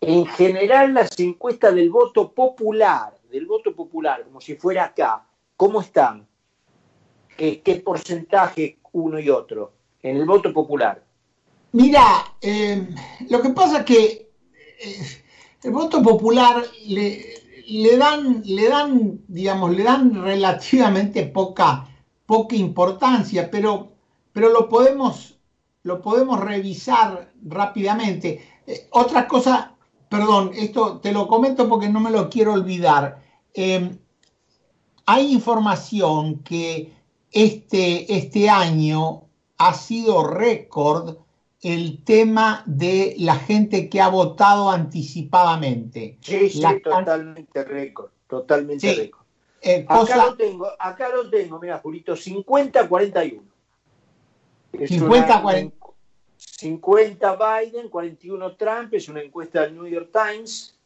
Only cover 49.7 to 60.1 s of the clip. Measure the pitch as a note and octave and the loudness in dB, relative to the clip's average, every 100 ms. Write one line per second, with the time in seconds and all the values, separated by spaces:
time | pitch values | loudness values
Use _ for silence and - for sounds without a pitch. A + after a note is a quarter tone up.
49.7 | F3+ - A3+ A3+ B3 A#3+ B3 G#3+ F#3 G3 | -2 2 2 4 4 2 0 -6 -4 -12
50.7 | - F#3 F3+ B3+ B3+ A3 G#3 F3 D#3+ F3 | -8 -10 -8 -6 -6 -2 -4 -4 -10 -12
51.7 | D#3+ D#3 D#3+ F3 D#3+ - F#3+ G3 C#4 C#4 | -12 -12 -14 -10 -10 -10 -10 -2 -2 2
52.7 | B3+ G3 F3+ G3+ F#3+ D#3+ - _ _ _ | 0 2 0 0 -2 -4 -8 _ _ _
53.7 | _ _ _ _ _ _ _ _ _ _ | _ _ _ _ _ _ _ _ _ _
54.7 | - C#3 F3 F3 A#3+ - - G3 F#3 F#3 | -10 -4 -2 4 4 6 2 2 -2 -4
55.7 | - - _ _ _ _ _ - - D#3+ | -14 -20 _ _ _ _ _ -20 -14 -12
56.7 | D#3+ F3+ G#3 A3 F3+ G3 F#3+ A3 A3 A3+ | -6 2 4 4 0 -4 0 -2 -2 -4
57.7 | A#3 A#3 F3 E3+ D#3+ F3 F#3+ F#3 F#3 G#3+ | -10 -12 -10 -10 -14 -14 -12 -10 -8 -6
58.7 | A3+ A#3 G#3+ D#3+ D3+ C#3+ E3+ E3 E3+ D3+ | -6 -6 -8 -8 -16 -16 -16 -8 -4 -4
59.7 | D#3+ F3 E3+ E3+ | -6 -12 -12 -6